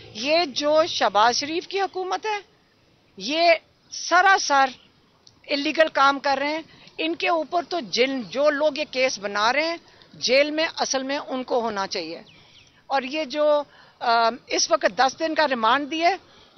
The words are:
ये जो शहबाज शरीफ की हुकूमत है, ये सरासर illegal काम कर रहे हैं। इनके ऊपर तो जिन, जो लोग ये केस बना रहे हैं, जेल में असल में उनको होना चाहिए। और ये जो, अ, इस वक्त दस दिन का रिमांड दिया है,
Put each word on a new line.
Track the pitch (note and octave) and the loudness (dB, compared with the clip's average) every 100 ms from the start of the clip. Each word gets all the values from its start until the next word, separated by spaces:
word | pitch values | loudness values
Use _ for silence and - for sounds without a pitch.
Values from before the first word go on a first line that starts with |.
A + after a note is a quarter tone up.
| - G#3+ | -18 -8
ये | C4 E4 E4 | 0 0 0
जो | A#3 D4 D#4 E4+ | -2 0 2 0
शहबाज | - A#3 G3+ A#3 A#3+ | 0 0 4 4 2
शरीफ | C#4+ E4 - | -4 -6 -6
की | G4 | -4
हुकूमत | F#4+ F4+ F#4 F#4 G#4+ | -4 -4 -6 -6 -6
है, | G#4 - _ _ _ _ _ _ - | -8 -10 _ _ _ _ _ _ -14
ये | G3 D#4+ E4+ E4 - _ _ | -6 2 2 2 -2 _ _
सरासर | - - E4+ F#4+ F#4+ - C#4 C4 - _ _ _ _ - _ - | -14 0 4 6 4 2 2 2 -4 _ _ _ _ -20 _ -6
illegal | C#4+ D4 D4 D#4+ | -4 -2 0 0
काम | D4 C#4 C#4 | 4 2 2
कर | C#4+ C4+ | 0 0
रहे | C#4+ | -2
हैं। | D#4 - - - - | -4 -8 -20 -20 -6
इनके | D#4+ E4+ F#4 | -4 -2 0
ऊपर | E4+ C#4+ F4 | 0 0 -4
तो | D#4 F4 | -2 -6
जिन, | G#3 A3 C4 C4+ | -4 0 0 -2
जो | G3 B3 D4 | -6 0 2
लोग | C#4+ D4+ C#4+ | 2 0 -2
ये | D4+ | -4
केस | B3+ C4 A3 | 0 -2 -2
बना | G3+ G3+ A3 | -6 0 2
रहे | C4+ D#4+ | 2 -2
हैं, | E4+ - _ - D#3+ | -6 -12 _ -20 -8
जेल | F3 C4 D4+ | 2 4 4
में | D4+ D#4+ | 0 -4
असल | - B3+ C4+ | -2 -4 -4
में | C4 C#4+ | -4 -6
उनको | D#4 C4 B3 C4 | -6 -8 -2 -2
होना | A3+ G3+ F#3+ | -2 -4 -6
चाहिए। | G3 D#3+ E3 - - - - _ _ - | -6 -8 -12 -18 -20 -20 -20 _ _ -4
और | C4+ B3+ | -4 -2
ये | D#4 C#4+ | -6 -4
जो, | D4+ D4+ D4 C#4 - - _ | 0 2 2 -2 -14 -20 _
अ, | B3+ A#3 A3+ A#3 - | 0 2 2 -2 -6
इस | G4+ - | -4 0
वक्त | D#4+ C4 | 0 0
दस | F#3+ C4 - | 2 0 2
दिन | D#4+ D#4 | -2 0
का | D4 | 0
रिमांड | B3 A3 C4 C#4+ | 2 2 2 0
दिया | D#4+ E4+ | 0 0
है, | F#4 - - - | 0 -8 -20 -20